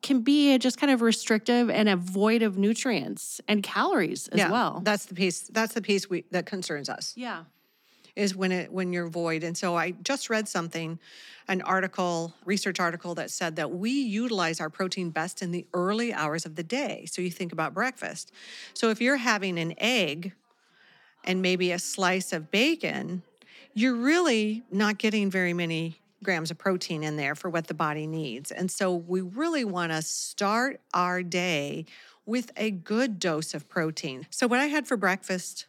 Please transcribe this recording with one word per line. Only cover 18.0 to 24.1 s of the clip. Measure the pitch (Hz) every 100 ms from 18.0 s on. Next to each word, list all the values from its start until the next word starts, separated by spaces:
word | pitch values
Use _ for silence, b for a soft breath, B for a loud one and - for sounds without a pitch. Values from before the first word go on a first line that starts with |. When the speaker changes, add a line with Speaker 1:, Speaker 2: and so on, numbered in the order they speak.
| - - - B B B B
Speaker 2:
So | - 226
if | 220
you're | 240 277
having | 240 214 190 175
an | 165 -
egg | 220 247 170 151 185 - _ b b b b b b b
and | - 185
maybe | 185 185 180
a | 175
slice | - - 180 185 185
of | 170 156
bacon, | 196 277 320 170 135 147 180 - _ B B B
you're | 214 254 240
really | 247